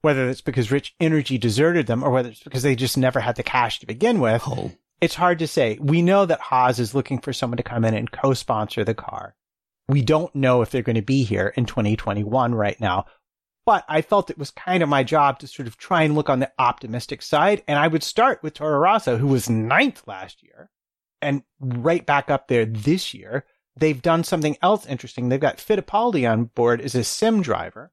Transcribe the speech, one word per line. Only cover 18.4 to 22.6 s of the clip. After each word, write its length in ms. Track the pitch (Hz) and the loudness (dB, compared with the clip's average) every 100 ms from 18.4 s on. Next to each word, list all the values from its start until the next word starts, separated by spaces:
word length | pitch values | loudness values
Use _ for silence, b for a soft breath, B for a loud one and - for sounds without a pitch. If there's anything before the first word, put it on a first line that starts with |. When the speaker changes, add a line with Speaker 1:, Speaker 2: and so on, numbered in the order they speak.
Speaker 1:
with 120 | 156 | -8
Toro 240 | - 151 147 | -6 -2 2
Rosso, 400 | 170 220 - 117 | 4 2 0 0
who 80 | 139 | 2
was 240 | 131 120 | 0 0
ninth 560 | 113 110 147 269 - - | -2 2 2 2 -2 -14
last 360 | 95 92 - | -16 -16 -20
year 280 | _ _ - _ _ _ _ _ | _ _ -20 _ _ _ _ _
and 200 | 147 139 - _ | -4 -4 -6 _
right 440 | 131 120 127 170 | -6 -2 0 0
back 260 | - 143 139 | 2 0 2
up 180 | 143 _ | -4 _
there 180 | 120 | 0